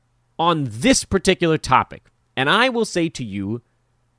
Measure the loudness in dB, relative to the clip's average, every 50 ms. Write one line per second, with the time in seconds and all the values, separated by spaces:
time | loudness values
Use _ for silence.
0 | _ _ _ _ _ _ _ -2 0 0 2 0 -2 -6 -6 -2 2 2 2 2
1 | 0 -2 -4 0 2 2 2 2 2 0 0 -2 0 2 2 2 2 2 -6 -18
2 | -20 _ _ _ _ _ _ -4 0 2 2 2 2 0 0 -2 -4 -2 -2 -2
3 | -2 -2 -4 -8 -10 -8 -8 -6 -6 -6 -6 -8 -10 _ _ _ _ _ _ _
4 | _ _ _